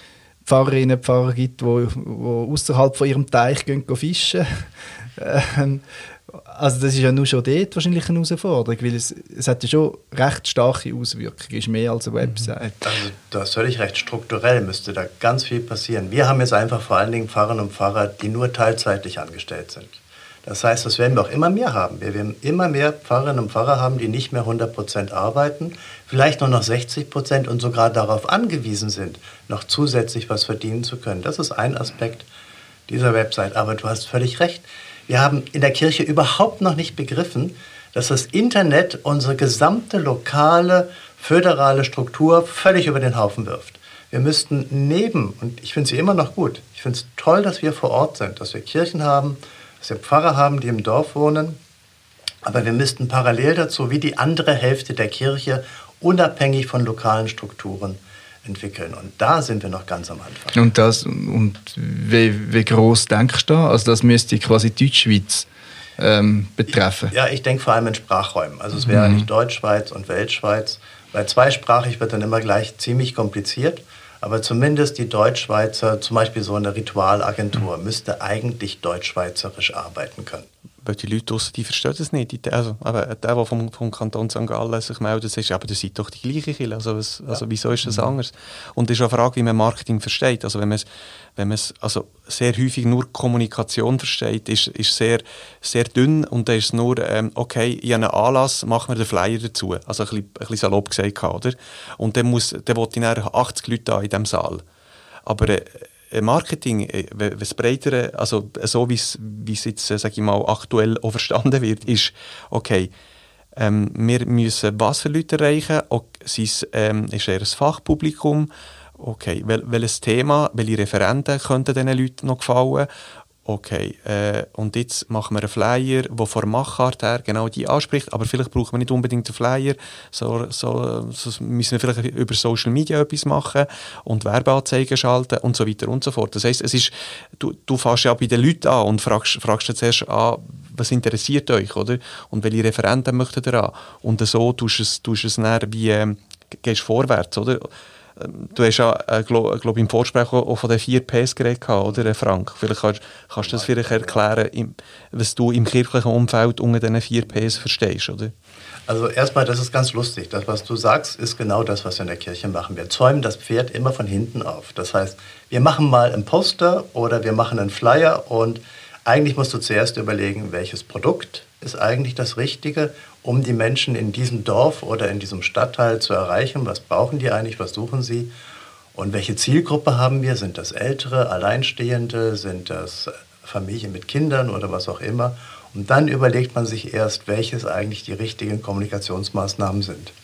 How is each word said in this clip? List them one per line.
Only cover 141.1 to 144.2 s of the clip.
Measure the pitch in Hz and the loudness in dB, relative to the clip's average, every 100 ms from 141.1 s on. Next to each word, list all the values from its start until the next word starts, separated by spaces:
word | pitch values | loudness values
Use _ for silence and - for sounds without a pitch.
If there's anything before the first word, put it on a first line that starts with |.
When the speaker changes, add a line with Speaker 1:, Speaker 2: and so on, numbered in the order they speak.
| 110 - 143 139 | -2 0 -2 2
Speaker 2:
euch, | 117 98 - | 0 0 -4
oder? | 98 123 - - - | -2 -4 -6 -18 -8
Und | 110 | -4
welche | 110 110 110 | 0 0 0
Referenten | 107 107 127 131 123 | 2 2 2 0 0
möchtet | 127 - 123 | -2 -4 -2
ihr | 123 | 0
an? | 101 - - - | 0 -4 -18 -8
Und | - 113 | -2 0